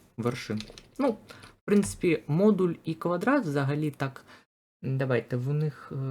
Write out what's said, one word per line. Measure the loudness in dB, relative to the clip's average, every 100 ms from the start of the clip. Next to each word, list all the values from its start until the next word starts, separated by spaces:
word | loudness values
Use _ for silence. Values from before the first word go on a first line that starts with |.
| _ -4
вершинку. | -4 -4 -6 -6 -8 -16 -16 0
Ну, | 0
в | 0 -12 -20 -20 _ 2
принципі, | 2 2 0 0 0 0
модуль | 4 4 4 2 0
і | -6
квадрат | -4 -2 0 2 2 2
взагалі | 0 0 0 -2
так, | -4 -6 -8 -20 -20 _ _ _ _
давайте, | -4 -2 0 0 0 -4
в | -2
них, | 0 -2 -4 -10
е, | -8 -4